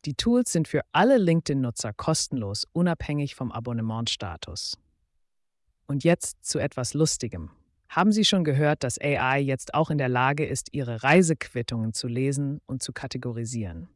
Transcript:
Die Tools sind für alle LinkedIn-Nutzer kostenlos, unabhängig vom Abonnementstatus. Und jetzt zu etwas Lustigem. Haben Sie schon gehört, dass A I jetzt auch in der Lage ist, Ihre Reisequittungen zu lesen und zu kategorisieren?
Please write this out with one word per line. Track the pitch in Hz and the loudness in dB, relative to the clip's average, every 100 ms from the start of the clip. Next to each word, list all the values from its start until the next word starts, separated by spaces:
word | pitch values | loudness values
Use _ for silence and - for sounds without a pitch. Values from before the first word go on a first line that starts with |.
Die | - 135 | -6 -2
Tools | 233 240 240 | 2 2 2
sind | 170 151 | 0 0
für | 147 - | -2 0
alle | 160 220 262 | 4 6 6
LinkedIn-Nutzer | 180 165 - 139 127 - 110 | 6 2 2 0 -2 -4 -8
kostenlos, | 104 - 160 - 135 101 104 - | -4 -2 0 -2 -4 -4 -6 -6
unabhängig | 170 175 165 - 147 143 - | 0 0 0 -4 -2 -4 -6
vom | 123 | -8
Abonnementstatus. | 117 117 117 110 113 117 - 98 82 - 90 - - _ _ _ _ _ _ _ _ _ _ - | -6 -6 -4 -2 -4 -4 -4 -8 -10 -10 -10 -10 -12 _ _ _ _ _ _ _ _ _ _ -6
Und | 143 | 0
jetzt | 165 175 - - - | 2 2 -2 -10 -6
zu | 151 | -4
etwas | 139 - 123 | -4 -4 -4
Lustigem. | 147 156 - 117 90 80 _ _ _ _ | 0 0 0 -6 -8 -12 _ _ _ _
Haben | - 196 | 2 4
Sie | 214 | 4
schon | 202 196 | 4 4
gehört, | 156 139 151 151 | 2 4 2 2
dass | 127 - | -2 -2
A | 143 143 131 139 | -2 0 2 2
I | |
jetzt | 139 131 - | 0 -2 -2
auch | 143 160 | 0 0
in | 151 | 0
der | 127 | 2
Lage | 123 131 147 147 | 2 2 2 -2
ist, | 135 - | -4 -6
Ihre | 147 123 113 | -6 -6 -2
Reisequittungen | 131 170 165 156 - 123 113 120 110 | 6 6 6 2 -2 -6 -4 -2 -2
zu | - 127 | -4 -4
lesen | 120 135 139 139 147 - | 0 0 0 -2 -4 -8
und | 131 | -8
zu | - | -8
kategorisieren? | - 131 131 127 113 113 120 98 82 175 | -10 -8 -8 -6 -6 -6 -4 -6 -8 -14